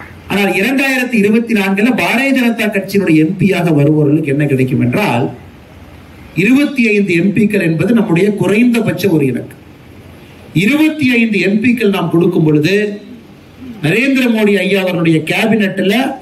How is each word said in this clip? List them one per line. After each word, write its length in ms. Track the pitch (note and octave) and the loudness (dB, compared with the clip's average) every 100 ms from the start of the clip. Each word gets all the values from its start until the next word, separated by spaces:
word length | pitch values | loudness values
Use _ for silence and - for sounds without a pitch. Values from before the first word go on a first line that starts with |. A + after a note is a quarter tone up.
| - - - | -20 -18 -6
ஆனால் 240 | F#3+ G3 | -2 0
இரண்டாயிரத்தி 640 | E3+ A3+ C4+ C#4 C4 B3+ A3+ | 0 -2 0 0 -2 -2 0
இருபத்தி 360 | G#3 A3+ A#3 | 2 2 0
நான்குல 400 | G#3+ G3 G3 A#3+ G#3+ | -2 0 0 0 0
பாரதிய 360 | F3+ A#3 C4+ | -2 -2 0
ஜனதா 340 | C4 A#3 A3+ G#3 | 0 0 -2 -2
கட்சியினுடைய 480 | G3 - G3+ E3+ D#3 | -4 -2 -2 2 2
எம் 180 | D#3 G3 | 2 0
பியாக 300 | F#3 D3 E3 | 0 0 0
வருபவர்களுக்கு 600 | D3 D3 D3+ C#3+ D#3 C#3 C#3+ | 2 2 2 2 0 0 -2
என்ன 120 | D3 | 0
கிடைக்கும் 360 | C3 B2+ A#2+ | 0 0 0
என்றால், 440 | A#2+ A#2+ G3+ A#2+ - - - - - - - - - - - D#3 | -2 0 -2 -2 -4 -8 -18 -20 -20 -20 -20 -20 -20 -20 -10 -2
இருபத்தி 480 | G#3 C4+ D4 C4+ A3+ | 2 2 2 0 0
ஐந்து 260 | G#3 G3+ E3+ | 2 0 0
எம் 180 | G3 | 0
பிக்கள் 340 | - G3+ G3+ E3 | 2 0 0 0
என்பது 260 | D#3+ F#3+ | 0 0
நம்முடைய 340 | A#3 F3 E3+ G3+ G3+ | 0 2 2 2 0
குறைந்தபட்ச 680 | F3+ G#3+ B3 A#3 G3+ E3 G3 | 0 2 2 2 -2 -2 0
ஒரு 160 | D#3 C3+ | 0 0
இலக்கு. 320 | A#2 - - - - - - - - - - - D#3 | -4 -8 -18 -20 -20 -20 -20 -20 -20 -20 -20 -6 -2
இருபத்தி 520 | G3+ D4+ D#4 D4+ B3+ | 0 2 2 0 0
ஐந்து 280 | A#3+ A3+ F#3+ | 2 0 0
எம் 200 | G3 G#3+ | 0 0
பிக்கள் 360 | B3 A3+ G#3+ F#3+ | 2 2 0 0
நாம் 160 | E3 | 0
கொடுக்கும் 340 | E3+ F3+ E3 D#3 | 2 2 2 2
பொழுது 280 | D3+ E3 G#3 G3+ - - - - - - - B2+ - | 2 2 0 -2 -6 -14 -20 -20 -20 -20 -18 -16 -6
நரேந்திர 460 | D3 G#3+ C4+ C4 B3 | -2 0 0 0 0
மோடி 240 | A3 G#3 G3 | 2 2 2
ஐயா 260 | F#3 G3 | 0 0
அவருடைய 360 | F#3 E3+ E3 D#3 | 0 0 0 0
கேபினெட்ல 720 | D3+ F3+ A3 A3 F#3+ F#3+ F#3+ A3+ - - | 0 -2 0 0 0 -2 0 0 -2 -6